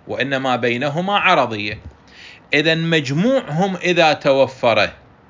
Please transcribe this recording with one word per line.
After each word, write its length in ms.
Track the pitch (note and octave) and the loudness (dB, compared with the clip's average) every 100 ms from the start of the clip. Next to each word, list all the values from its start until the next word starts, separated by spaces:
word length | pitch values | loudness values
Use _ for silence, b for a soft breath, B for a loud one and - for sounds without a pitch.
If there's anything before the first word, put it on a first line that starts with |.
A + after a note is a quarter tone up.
| - | -12
وإنما 480 | G#2 C3 C3+ C3 B2 | -6 -4 -2 -2 0
بينهما 580 | A#2+ A#2+ C#3+ D3 F#3 | 0 -2 -4 -4 -2
عرضية. 640 | G3+ E3+ E3+ A#2+ G#2+ G#2 G#2+ - - - B B B - | 0 2 2 2 -2 -8 -10 -14 -20 -20 B B B -4
إذن 240 | C#3+ D#3 D#3+ | 0 2 0
مجموعهم 960 | E3 E3 C3 C#3+ A3 C4+ F#3+ D3+ G3 F#3 | 0 0 0 0 0 0 -2 -2 -2 -2
إذا 380 | F3 F3 D#3+ | -2 2 2
توفر 760 | D3 D3 C3+ C3 - A#2+ G#2+ F#2+ - - _ _ | 2 2 2 2 2 0 2 0 -4 -20 _ _